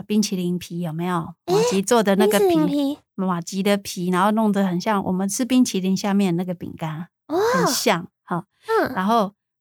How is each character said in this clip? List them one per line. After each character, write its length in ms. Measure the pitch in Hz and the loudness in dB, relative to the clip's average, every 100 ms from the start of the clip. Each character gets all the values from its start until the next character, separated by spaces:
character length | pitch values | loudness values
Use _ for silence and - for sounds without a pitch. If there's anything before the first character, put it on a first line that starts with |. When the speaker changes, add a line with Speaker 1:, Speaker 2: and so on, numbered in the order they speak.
| 196 | -2
Speaker 1:
冰 140 | 214 | 0
淇 160 | 208 185 | 0 -2
淋 220 | 175 180 | -2 -4
皮 220 | - 170 | -6 -8
有 120 | 175 | -6
没 120 | 160 180 | -6 -4
有？ 280 | 175 175 - - | -4 -6 -10 -2
Speaker 2:
诶， 80 | |
Speaker 1:
马 80 | 381 480 | 0 2
吉 100 | 196 | 0
做 200 | 196 240 | 2 2
的 140 | 202 196 | 4 2
那 100 | 208 | 4
个 120 | 202 | 4
皮。 100 | 392 | 4
Speaker 2:
冰 180 | 330 302 | 4 2
淇 60 | |
淋 200 | 285 277 | 0 -2
皮。 60 | 294 _ | -4 _
Speaker 1:
马 260 | - 190 175 | -6 -4 -4
吉 220 | 170 190 | -4 -4
的 140 | 196 202 | 0 0
皮， 320 | 202 - 180 | -2 -6 -2
然 120 | 180 | 2
后 60 | 202 | 2
弄 180 | 214 214 | 2 2
得 140 | 202 196 | 2 0
很 140 | 175 | 0
像 220 | 220 208 | 0 -2
我 80 | - | 0
们 160 | 185 196 | -2 -2
吃 160 | - | -2
冰 200 | 240 254 | 2 2
淇 160 | 247 190 | 2 0
淋 160 | 185 190 | -2 0
下 160 | 208 | 0
面 220 | 196 196 170 | 2 2 0
那 80 | |
个 80 | 180 | -2
饼 200 | 175 - - | -6 -10 -8
干， 320 | 160 156 175 _ - | -8 -8 -10 _ -6
Speaker 2:
哦。 100 | 330 440 | 0 2
Speaker 1:
很 120 | 508 403 | 2 0
像， 420 | 240 - 180 - _ | 0 0 0 -4 _
哈。 200 | - 175 - _ - | -8 -6 -6 _ -2
Speaker 2:
嗯。 260 | 440 311 | 0 0
Speaker 1:
然 120 | 247 190 | -2 0
后， 260 | 233 196 - _ _ | 2 0 -6 _ _